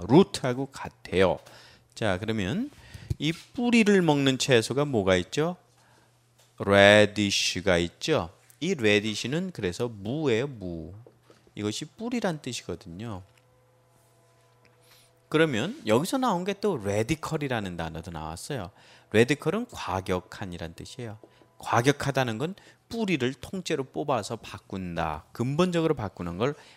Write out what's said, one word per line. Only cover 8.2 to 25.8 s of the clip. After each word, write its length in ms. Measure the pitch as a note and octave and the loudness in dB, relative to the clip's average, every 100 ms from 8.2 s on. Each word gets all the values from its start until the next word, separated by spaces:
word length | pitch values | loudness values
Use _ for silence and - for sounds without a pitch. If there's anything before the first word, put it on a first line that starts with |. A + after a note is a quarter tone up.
| F2+ _ _ - | -2 _ _ -8
이 160 | E3 E3 | -4 0
레디쉬는 760 | G#2+ G#2 G#2+ G#2 A#2 D#3 F#3+ | 4 4 2 -6 -6 -6 -6
그래서 340 | - F#2 - A#2+ | -6 -6 -4 -8
무예요, 580 | G#2+ G2+ D3+ D3 A2 C#3+ | -8 -8 -4 0 0 -2
무. 460 | A2+ F#2 E2 D#2+ G2+ A#2+ _ _ _ _ - | -8 -10 -10 -12 -16 -20 _ _ _ _ -6
이것이 300 | G#2 - D3+ | -6 -6 -12
뿌리란 560 | - A#3 B3 G#3 D3+ | -12 -6 -4 -4 -4
뜻이거든요. 840 | C3 A#2 - E2+ F2 F2 A#2 F#2 F#2+ _ _ _ _ _ _ _ _ _ _ _ _ _ _ _ _ _ _ _ - | -8 -10 -10 -12 -12 -14 -12 -12 -16 _ _ _ _ _ _ _ _ _ _ _ _ _ _ _ _ _ _ _ -2
그러면 520 | D#3 D#3+ G#2+ D#3+ D#4 G#2+ | 2 2 2 -2 -6 2
여기서 300 | A2+ F3 C4+ | 2 2 -2
나온 240 | B3+ F3 F#3 | 0 -2 -4
게 80 | G3 | -4
또 160 | G#3+ C#3 | -4 -4
레디컬이라는 1000 | G2 G#2 A#2 D#3 - D#3+ C#3+ A#2+ F#2+ E2+ | -4 -2 -2 -4 -6 -6 -4 -4 -6 -8
단어도 360 | E2 D#2+ F2+ | -8 -10 -12
나왔어요. 580 | D#2+ D#2 E2+ - C3+ F2 _ - - - | -12 -10 -12 -10 -10 -10 _ -20 -20 0
레디컬은 540 | G#2 A#2+ C#3+ D#3 G3+ B3 | 4 4 2 -2 -4 -8
과격한이란 1040 | - - F#2 F#2+ F#2 - - G2 E2+ E2 E2+ | -10 -6 -6 -2 -4 -6 -14 -12 -10 -12 -14
뜻이에요. 420 | F2 - A#2 G#2 - _ _ _ | -18 -14 -14 -14 -20 _ _ _
과격하다는 800 | - A2+ B2+ - C#3 C3+ B2 A2 | -2 0 2 0 -2 -2 -4 -4
건 180 | D#3+ - - _ - | -8 -10 -20 _ -12
뿌리를 440 | A#3 G3+ D#3 B2 | -6 -2 0 -2
통째로 520 | C#3 - F#3+ - D3+ C3 | -4 -12 -10 -6 -6 -6
뽑아서 500 | D3+ D3 B2 G2 A2+ | -8 -2 -2 -4 -10
바꾼다. 880 | - F#2+ - F#2+ F2+ E2+ D#2+ D#2 - | -12 -18 -12 -10 -6 -4 -4 -6 -12
근본적으로 640 | - B2 D3+ F3+ E3+ | -6 -4 0 0 0